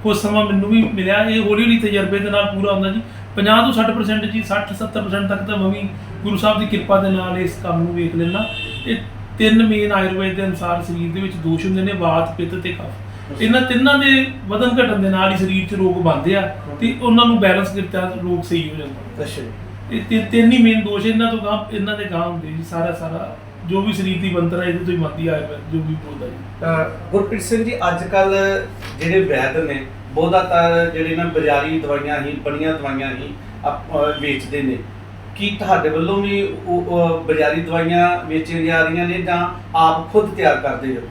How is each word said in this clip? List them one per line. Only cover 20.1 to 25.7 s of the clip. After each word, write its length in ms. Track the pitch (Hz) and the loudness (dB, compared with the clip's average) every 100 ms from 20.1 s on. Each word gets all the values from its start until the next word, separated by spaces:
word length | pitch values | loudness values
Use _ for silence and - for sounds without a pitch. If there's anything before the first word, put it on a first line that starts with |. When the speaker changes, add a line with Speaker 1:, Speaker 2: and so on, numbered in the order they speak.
| 226 196 | 0 2
Speaker 1:
ਤਿੰਨ 260 | 233 233 | 6 6
ਹੀ 60 | 254 | 8
ਮੇਨ 240 | 226 220 | 6 4
ਦੋਸ਼ 240 | 208 202 226 | 0 -2 0
ਇਹਨਾਂ 260 | 220 233 | 2 0
ਤੋਂ 80 | 226 | -2
ਗਾਂਹ, 360 | 202 208 214 220 | -2 -4 -4 -6
ਇਹਨਾਂ 220 | 202 208 | -4 -4
ਦੇ 80 | 202 | -4
ਗਾਂਹ 180 | 170 | -4
ਹੁੰਦੇ 240 | 170 165 156 | -4 -6 -8
ਜੀ। 160 | 160 | -10
ਸਾਰਾ, 280 | 165 170 170 | -8 -4 -4
ਸਾਰਾ 460 | 170 160 165 - - - - 165 | -4 -6 -8 -10 -12 -16 -14 -4
ਜੋ 160 | 190 | -2
ਵੀ 120 | 202 | 0
ਸਰੀਰ 280 | 190 185 175 | -2 -2 -2
ਦੀ 80 | 185 | -2
ਬਣਤਰ 340 | 175 170 175 | 0 0 0
ਹੈ, 40 | 180 | -2
ਇਹਦੇ 180 | 170 175 | -2 -2
ਤੋਂ 80 | |
ਹੀ 40 | 175 | -2
ਬਣਦੀ 300 | 151 151 165 | -2 -2 -2
ਆ 60 | |
ਆਯੁਰਵੇਦ, 260 | 151 151 147 - | -2 -4 -10 -6